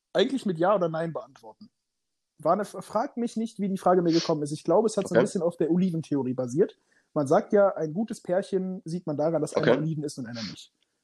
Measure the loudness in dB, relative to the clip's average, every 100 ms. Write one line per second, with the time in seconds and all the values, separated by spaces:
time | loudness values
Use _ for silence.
0 | _ 0 0 0 -4 0 2 2 0 -2
1 | -4 -6 -12 -20 -20 -20 -20 _ _ _
2 | _ _ _ _ 0 0 -2 -10 -6 -4
3 | -4 -4 -6 -4 -6 -4 -4 0 4 4
4 | 4 2 2 -2 -2 -6 2 4 4 0
5 | 0 2 2 0 -2 0 0 2 0 -2
6 | -4 -2 -2 -4 -2 0 0 -2 _ _
7 | _ -4 2 2 4 4 4 2 -4 -4
8 | -6 -6 -2 -2 0 -2 -4 -8 -6 -6
9 | -4 0 0 0 0 0 2 2 2 -4
10 | -6 -8 -10 -8 -10 -12 -18 _ _ _